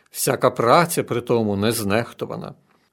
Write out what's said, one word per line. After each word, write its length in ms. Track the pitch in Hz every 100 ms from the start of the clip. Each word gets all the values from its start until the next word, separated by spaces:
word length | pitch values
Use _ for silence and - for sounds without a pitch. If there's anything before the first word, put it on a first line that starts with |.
| _
всяка 400 | - 147 120 131
праця 520 | - 117 156 170 151
при 180 | - 120
тому 340 | 120 117 107 98
не 160 | 107
знехтована. 840 | 113 98 107 117 - - 107 - - _ _ _